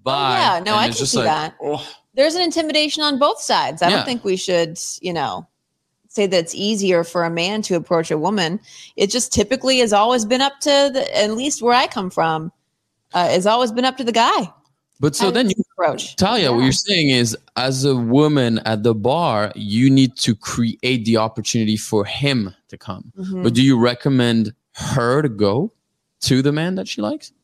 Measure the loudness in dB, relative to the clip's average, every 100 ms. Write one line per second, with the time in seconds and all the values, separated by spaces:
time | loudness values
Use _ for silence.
0 | -4 -2 0 2 2 0 0 0 0 -2
1 | -2 0 0 -2 -4 -8 -6 -6 -10 -20
2 | _ 0 0 0 -2 -2 -2 -2 -2 -2
3 | -2 0 0 0 -2 -2 -2 0 0 0
4 | -2 -4 -4 -4 0 0 -2 -6 -12 -10
5 | -6 -4 -4 -6 -12 _ _ _ _ _
6 | _ -2 0 0 -2 -4 -4 0 2 2
7 | 0 -2 -2 -2 -2 -2 -2 -2 0 -2
8 | 0 -2 -2 0 -2 -4 -10 -20 -10 -2
9 | 0 0 -2 0 0 0 0 2 4 4
10 | 4 2 0 0 0 -2 2 4 2 0
11 | -2 0 0 -2 -4 -2 2 2 2 -2
12 | -4 -2 0 -2 -6 -14 _ _ _ _
13 | _ -2 2 2 2 2 0 0 -2 -2
14 | -2 2 2 2 -2 -10 _ _ _ -2
15 | -2 2 0 2 2 0 -4 -2 -2 -2
16 | -6 -2 0 2 2 2 2 2 0 2
17 | 2 2 0 -4 _ -4 -4 0 0 0
18 | 2 4 4 4 2 0 -2 0 2 2
19 | 0 0 0 0 -2 -6 -2 2 6 6
20 | 4 2 -2 -2 -4 -2 -2 -2 -2 -2
21 | 0 0 0 -4 -4 -2 0 -2 -2 -4
22 | -2 -4 -2 -2 -4 -10 _ -18 -16 -16
23 | -16 -14 -10 -4 0 2 4 4 2 0
24 | 0 2 2 2 0 -6 _ -12 -4 -2
25 | 0 0 0 0 0 0 -4 _ _ _
26 | _ _ 0 2 2 -2 -4 -6 -8 -6
27 | -6 -6 -12 _